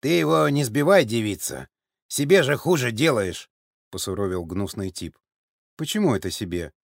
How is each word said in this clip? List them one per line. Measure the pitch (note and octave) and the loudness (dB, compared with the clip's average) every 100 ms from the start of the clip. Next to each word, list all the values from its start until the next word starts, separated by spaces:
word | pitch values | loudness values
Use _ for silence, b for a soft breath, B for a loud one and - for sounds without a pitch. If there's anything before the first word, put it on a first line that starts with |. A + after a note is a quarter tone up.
"Ты | C3+ | 0
его | E3+ D3+ D#3+ D3+ | 0 2 2 2
не | C#3+ | 2
сбивай, | C#3 A2+ D3 G3 | 0 0 4 4
девица. | B2+ A#2 G#2+ F#2+ - C2+ C2+ _ _ _ _ | 4 0 -2 -4 -6 -10 -14 _ _ _ _
Себе | - C#3+ F#3+ | -4 4 6
же | C3+ C#3+ | 6 0
хуже | D#3 F3 B2 | 0 0 0
делаешь", — | A2 D#3+ B2 F#2+ E2 - _ _ _ _ | 0 2 2 0 -6 -14 _ _ _ _
посуровил | F#2+ - F#2 G2+ F2+ | -10 -6 -4 -2 -4
гнусный | E2 F2+ G2 - F#2+ | -6 -6 -6 -6 -8
тип. | - F2 - _ _ _ _ _ - | -8 -14 -14 _ _ _ _ _ -12
"Почему | D#3 G#3+ G3 | -6 0 0
это | G#2 F#2+ | 0 -2
себе?" | - F#2+ F2 D#2+ _ | -6 -6 -6 -8 _